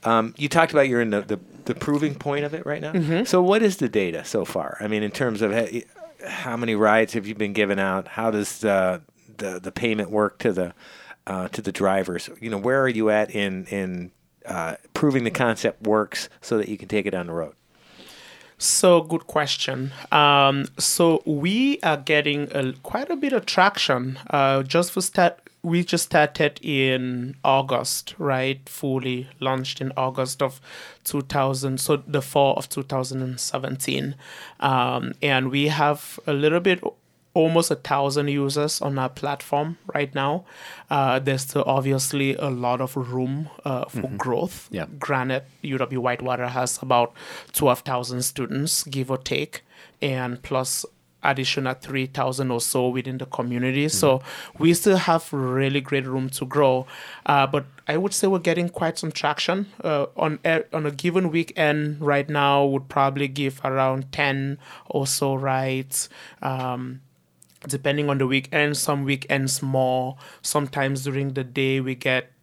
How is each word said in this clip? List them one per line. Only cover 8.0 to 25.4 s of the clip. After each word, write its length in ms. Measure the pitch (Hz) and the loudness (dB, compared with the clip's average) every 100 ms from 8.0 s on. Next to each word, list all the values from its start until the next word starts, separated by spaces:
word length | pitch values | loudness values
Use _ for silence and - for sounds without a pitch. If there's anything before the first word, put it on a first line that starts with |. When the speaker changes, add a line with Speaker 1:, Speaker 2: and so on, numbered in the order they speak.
| 92 | -4
Speaker 1:
How 240 | - 113 | -2 0
does 280 | 104 101 - | 0 -2 -2
the, 420 | 110 98 92 90 80 _ _ 110 | 2 4 2 -2 -8 _ _ -10
the, 220 | 101 92 | -8 -8
the 120 | 95 | -10
payment 360 | - 120 107 98 | -4 -2 0 0
work 300 | 107 104 - | 2 0 2
to 120 | 123 | -2
the, 220 | 92 90 - - - - - - | 0 -2 -6 -20 -20 -20 -18 -8
uh, 220 | 95 90 | -6 -6
to 120 | - | -6
the 100 | 104 | -8
drivers? 580 | 92 98 98 92 87 - - | 0 2 2 0 -6 -8 -12
You 80 | 113 | -6
know, 80 | 104 | -4
where 240 | 104 131 | 0 2
are 80 | 131 | 2
you 200 | 113 110 | 2 2
at 180 | 107 107 | 2 2
in, 360 | 107 101 92 92 | -2 -4 -4 -6
in, 460 | 101 95 90 90 _ _ _ - | -4 -4 -6 -10 _ _ _ -10
uh, 300 | 92 82 - _ - | -8 -6 -8 _ 0
proving 300 | 147 135 117 | 2 2 0
the 60 | |
concept 520 | 95 123 113 117 - 110 | 0 0 2 -2 -2 0
works 420 | 107 104 - - - | 2 0 -6 -10 -14
so 160 | - 113 | -4 -2
that 120 | 98 | -2
you 80 | 104 | -6
can 100 | 95 | -4
take 180 | 107 98 | -2 -2
it 80 | |
on 140 | 92 87 | -4 -6
the 60 | |
road? 200 | 82 78 - _ _ _ - - - - - - _ | -6 -6 -10 _ _ _ -20 -20 -20 -20 -20 -20 _
Speaker 2:
So, 440 | - - 185 175 | 0 4 8 6
good 260 | 165 165 - | 6 -4 -2
question. 640 | - 151 - - 135 131 135 - | -2 0 -2 -4 -4 -6 -8 2
Um, 560 | 156 147 143 139 139 135 - | 6 8 8 6 4 -2 -4
so 440 | - - 170 160 - | -2 4 4 4 0
we 540 | 147 160 214 269 285 | -2 0 2 2 2
are 140 | 180 151 | 0 -2
getting 500 | 135 151 147 143 143 - | 2 2 4 0 -2 -2
a, 160 | 131 131 | -4 -4
quite 260 | - 220 277 | -8 -6 -4
a 80 | 330 | -4
bit 160 | 285 | 0
of 120 | 254 - | -2 0
traction. 720 | - 190 202 - 127 127 131 - | 4 4 4 0 0 0 -8 -2
Uh, 340 | 147 135 135 | 2 4 2
just 280 | 135 165 175 | 2 2 2
for 100 | - | -2
start, 380 | 185 - 170 170 | -2 4 2 2